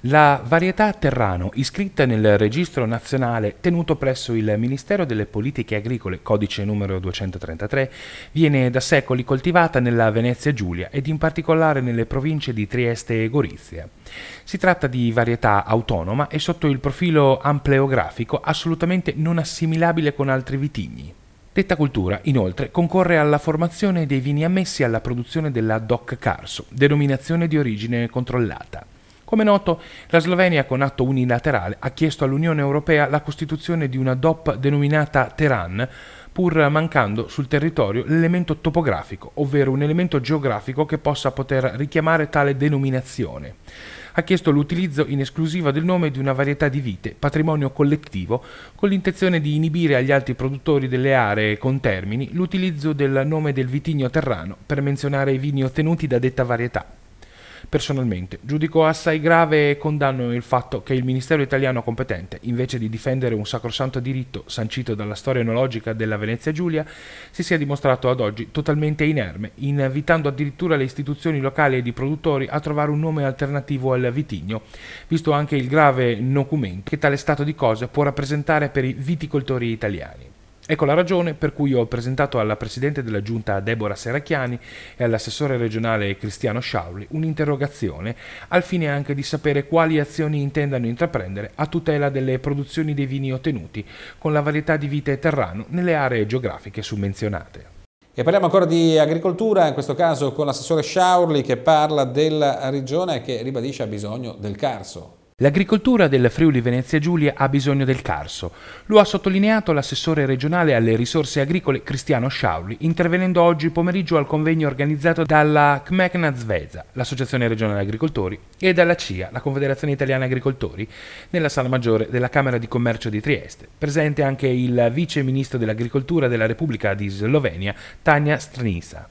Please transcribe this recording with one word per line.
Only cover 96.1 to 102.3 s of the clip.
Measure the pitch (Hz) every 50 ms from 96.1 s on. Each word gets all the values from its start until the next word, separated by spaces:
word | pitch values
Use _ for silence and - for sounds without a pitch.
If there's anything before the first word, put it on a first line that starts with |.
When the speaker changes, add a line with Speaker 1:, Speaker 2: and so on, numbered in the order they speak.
| 123 113 107
Speaker 1:
geografiche | 107 113 131 120 104 - - - 104 98 -
summenzionate. | 107 - 110 101 98 98 98 - 113 104 101 85 - - - - - - - - - _ _ _ _ _
Speaker 2:
E | _ -
parliamo | 127 156 180 202 185
ancora | 165 - 196 180
di | 160 165 170 165 165 160 156
agricoltura, | 151 151 165 165 165 190 175 180 226 220 208 196 170 151
in |
questo | 127 143 135 - 135
caso | 127 175 165 156 127 143 135
con | - - 151
l'assessore | 143 131 - - - 165 156
Sciauli | 143 151 - 185 180 180 185 180 180 165 156 139
che | 127 - 127
parla | 117 120 - 160 151 151 151 156 143 135
della | 127 123 143 156 156